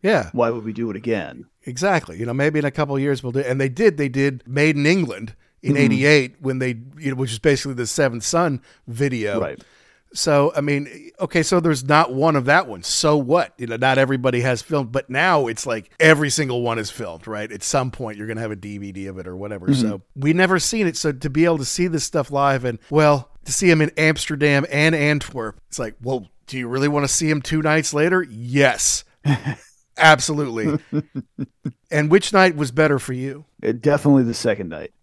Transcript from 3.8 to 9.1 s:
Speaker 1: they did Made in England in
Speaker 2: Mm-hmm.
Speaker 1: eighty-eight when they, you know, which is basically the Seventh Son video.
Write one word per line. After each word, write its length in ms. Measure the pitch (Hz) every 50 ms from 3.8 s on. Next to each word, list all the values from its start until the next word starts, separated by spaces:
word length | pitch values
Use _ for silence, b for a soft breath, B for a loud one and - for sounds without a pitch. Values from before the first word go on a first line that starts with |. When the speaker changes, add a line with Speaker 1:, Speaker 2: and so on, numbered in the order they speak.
| 226 214 165
Speaker 1:
they 120 | 147 147 135
did 360 | 123 135 139 143 135 123 _
Made 300 | - 123 143 147 156 156
in 100 | 143 143
England 480 | 147 175 196 175 123 101 95 107 110 - _ _ _ _ _
in 120 | - -
Speaker 2:
Mm-hmm. 100 | 147 139
Speaker 1:
eighty-eight 540 | 147 139 110 107 135 147 151 147 131 127 - _
when 200 | - 131 131 131
they, 160 | 131 127 123 113 120 135 139 151
you 120 | 151 139
know, 60 | 131
which 160 | 127 135 123
is 80 | 113 110
basically 340 | - 156 143 131 - 143 131
the 100 | 120 120 110
Seventh 340 | - - 147 131 117 117
Son 400 | 104 - - 165 175 165 139 123 b b b b b
video. 540 | - 117 117 143 139